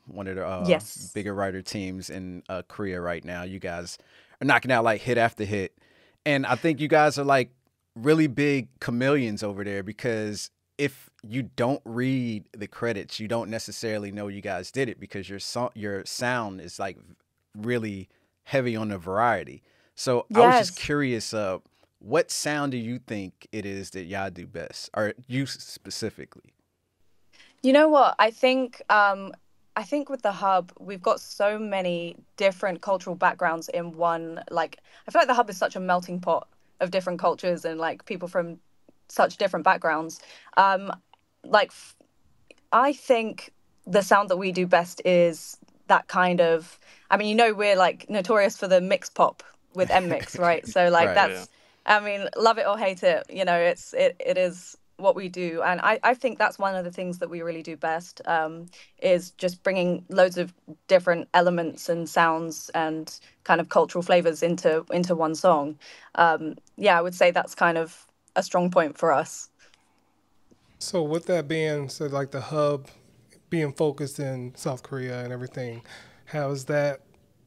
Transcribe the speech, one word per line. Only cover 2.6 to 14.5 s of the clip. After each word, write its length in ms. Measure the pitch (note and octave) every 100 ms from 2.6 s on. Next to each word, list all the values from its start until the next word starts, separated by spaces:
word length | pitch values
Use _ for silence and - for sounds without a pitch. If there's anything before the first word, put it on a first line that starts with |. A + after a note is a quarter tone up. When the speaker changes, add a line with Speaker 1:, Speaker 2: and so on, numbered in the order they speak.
| -
Speaker 1:
Korea 340 | - G2+ F2+
right 240 | F2 E2+
now. 200 | D2 F2
You 160 | F2+ F#2+
guys 360 | F#2 E2+ F2 - _ _ _ -
are 20 |
knocking 280 | C3 A#2+ B2+
out, 100 | B2
like, 200 | A2+ G#2+
hit 160 | - A#2
after 260 | A2+ -
hit. 340 | G2+ G#2 F#2 _ _ _ _ _ -
And 180 | C#3+
I 120 | B2 B2
think 240 | E3+ C#3+
you 80 | D3
guys 280 | D#3 D3+ C#3
are, 60 |
like, 280 | C#3+ C#3 B2 _ _ _ _
really 320 | - B2 D#3+ D#3
big 440 | A#2+ D3 C#3 A#2 -
chameleons 640 | - A#2+ C3 D3 A#2+ G#2
over 180 | G#2+ G2
there, 220 | G2+ G2
because 640 | F#2+ G#2 B2 A2 G#2+ G#2 - _ _ -
if 300 | C#3+ C3+ - _
you 220 | G#2 A#2+
don't 360 | F3+ - A#2+ C#3
read 640 | - A#2 B2+ C3 A#2+ G#2+ -
the 140 | A2 G2+
credits, 540 | - A#2 G#2 D#2 -
you 80 | G#2+
don't 220 | A#2 G2
necessarily 600 | A2 - G2+ A#2 G#2+ G2+
know 160 | G2+ G#2
you 140 | G2+
guys 320 | G2+